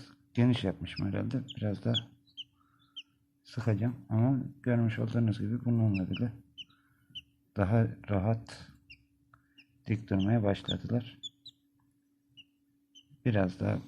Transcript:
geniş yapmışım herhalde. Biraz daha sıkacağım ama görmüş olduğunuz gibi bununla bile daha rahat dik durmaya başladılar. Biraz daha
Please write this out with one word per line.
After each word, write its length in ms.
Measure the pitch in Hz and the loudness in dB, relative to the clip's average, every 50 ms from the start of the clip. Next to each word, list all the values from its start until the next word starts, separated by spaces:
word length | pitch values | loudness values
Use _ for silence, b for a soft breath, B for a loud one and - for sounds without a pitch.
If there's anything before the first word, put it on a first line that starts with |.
| - - - _ _ _ _ | -10 -16 -20 _ _ _ _
geniş 300 | 120 120 127 120 - 101 | 4 4 6 4 4 2
yapmışım 440 | 95 85 - 92 - - - 101 | -2 -2 -2 -8 -8 -6 -4 -4
herhalde. 360 | 101 98 101 101 110 123 127 117 - - | -2 -2 -2 -2 -2 -4 -4 -6 -8 -8
Biraz 260 | - 110 104 98 - - | -4 -2 -2 -2 -2 -2
daha 100 | 117 120 - - - - _ _ _ _ - - - B B B B B B B B B B B B B B _ _ _ _ _ | 0 0 0 -2 -4 -16 _ _ _ _ -18 -18 -18 B B B B B B B B B B B B B B _ _ _ _ _
sıkacağım 520 | - - 120 - 120 107 98 113 123 123 - - - | -12 -10 -2 0 0 0 2 0 -2 -4 -6 -8 -2
ama 300 | 107 110 117 131 139 123 131 135 - - - | 0 2 4 4 2 0 -2 -6 -12 -6 -2
görmüş 360 | 127 120 120 117 110 110 117 | 0 2 2 2 2 0 0
olduğunuz 400 | 117 110 113 117 117 113 107 110 | -4 0 0 2 2 2 2 0
gibi 260 | 101 104 117 123 - | -2 -4 -4 -2 0
bununla 440 | 120 120 113 113 107 98 95 92 90 | 0 2 4 4 4 2 2 0 -2
bile 220 | - 95 120 120 - - - _ _ - - B B B B B B B B B B B - _ _ _ _ _ _ | -2 -2 -2 -4 -4 -10 -18 _ _ -20 -20 B B B B B B B B B B B -20 _ _ _ _ _ _
daha 320 | 104 95 92 113 117 113 113 113 - - - | 0 2 4 4 4 4 2 -2 -8 -4 -2
rahat 580 | 104 95 92 110 117 113 - - - - - - - - _ _ - _ _ _ _ _ _ _ - b b b b b b b b _ _ | 0 0 2 0 0 -2 -4 -12 -18 -18 -18 -20 -20 -20 _ _ -20 _ _ _ _ _ _ _ -20 b b b b b b b b _ _
dik 220 | - 110 107 - - | -4 -4 -4 0 -2
durmaya 340 | 101 98 95 101 117 120 104 | 0 0 2 2 2 4 4
başladılar. 760 | 101 98 - - - - - - - 113 123 117 - - - - - - _ _ - - _ _ _ _ _ _ _ _ _ _ _ _ _ _ _ _ - - _ _ _ _ _ _ _ _ _ _ - _ _ - _ _ | 2 0 0 -2 -4 -4 -4 -2 -2 -2 -2 -2 -6 -14 -14 -16 -16 -16 _ _ -20 -20 _ _ _ _ _ _ _ _ _ _ _ _ _ _ _ _ -20 -20 _ _ _ _ _ _ _ _ _ _ -20 _ _ -20 _ _
Biraz 340 | 123 107 101 92 90 90 - | 2 2 4 2 2 0 -2
daha 200 | 101 101 104 - - | -2 0 0 -2 -4